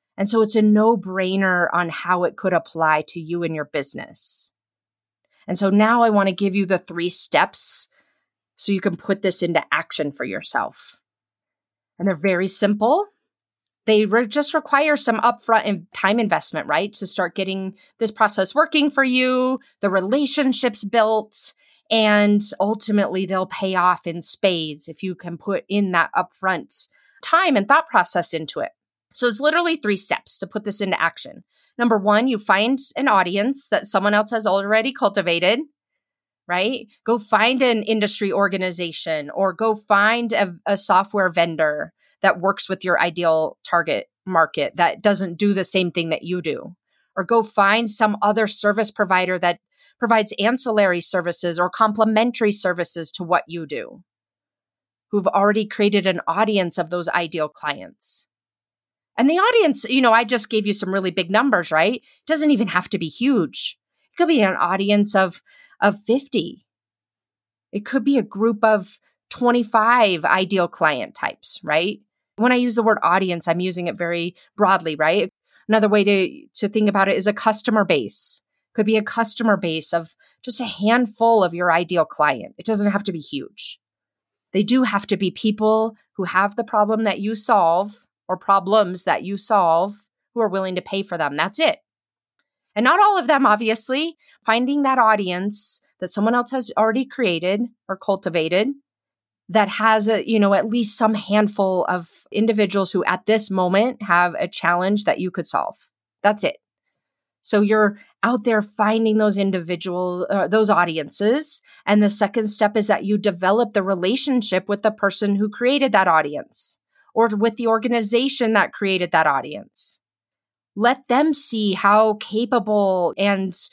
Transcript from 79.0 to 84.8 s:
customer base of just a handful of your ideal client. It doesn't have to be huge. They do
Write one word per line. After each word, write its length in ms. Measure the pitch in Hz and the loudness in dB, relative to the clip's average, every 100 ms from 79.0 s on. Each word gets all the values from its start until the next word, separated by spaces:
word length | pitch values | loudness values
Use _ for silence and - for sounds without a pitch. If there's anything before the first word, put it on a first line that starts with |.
customer 540 | 214 - 220 - 226 202 | -2 -4 -4 -2 0 0
base 360 | 175 160 - | 0 -4 -4
of 220 | 170 160 - _ _ | -4 -6 -18 _ _
just 160 | - - | -8 -6
a 40 | |
handful 760 | 226 180 208 240 233 - 226 226 | -6 -4 0 2 0 0 4 4
of 120 | 180 | 2
your 180 | 170 180 | 0 2
ideal 320 | 165 170 175 | 2 2 0
client. 500 | 156 - 147 127 87 - | -2 0 0 0 -6 -12
It 80 | - | -4
doesn't 260 | 214 208 | -2 0
have 120 | 196 | -2
to 80 | 202 | -4
be 80 | 170 | -8
huge. 600 | 147 139 - - - - _ _ _ _ _ _ _ | -8 -10 -10 -14 -16 -16 _ _ _ _ _ _ _
They 100 | 190 | -2
do 220 | 190 254 | 2 2